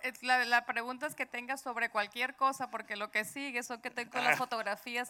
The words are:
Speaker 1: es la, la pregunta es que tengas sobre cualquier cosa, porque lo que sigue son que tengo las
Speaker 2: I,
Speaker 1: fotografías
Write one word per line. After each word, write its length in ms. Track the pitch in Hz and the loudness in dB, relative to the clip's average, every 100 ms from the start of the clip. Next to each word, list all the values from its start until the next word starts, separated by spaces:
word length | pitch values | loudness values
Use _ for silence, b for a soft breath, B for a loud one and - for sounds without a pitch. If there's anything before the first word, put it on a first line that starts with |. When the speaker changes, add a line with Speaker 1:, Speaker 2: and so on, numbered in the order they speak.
Speaker 1:
es 180 | 254 254 | -4 -2
la, 240 | 254 254 233 | 2 4 6
la 160 | 240 | 4
pregunta 440 | 233 226 233 254 302 | 4 -2 -4 -4 -6
es 80 | 302 | -4
que 100 | 254 | -6
tengas 360 | 240 240 277 | -6 -6 -6
sobre 280 | 262 233 233 | -4 -2 0
cualquier 460 | 214 208 240 254 269 | 0 0 0 -4 2
cosa, 320 | 269 269 247 | 2 2 -4
porque 260 | 220 208 208 | -6 -6 -6
lo 120 | 208 | -2
que 160 | 214 214 | -2 -2
sigue 380 | 277 277 240 | -4 -4 -4
son 180 | 240 240 | -4 -6
que 80 | 247 | -6
tengo 300 | 247 233 254 | -6 -4 2
las 160 | 247 247 | 4 4
Speaker 2:
I, 20 | |
Speaker 1:
fotografías 720 | 247 226 208 208 247 240 | 2 0 0 -2 -2 -4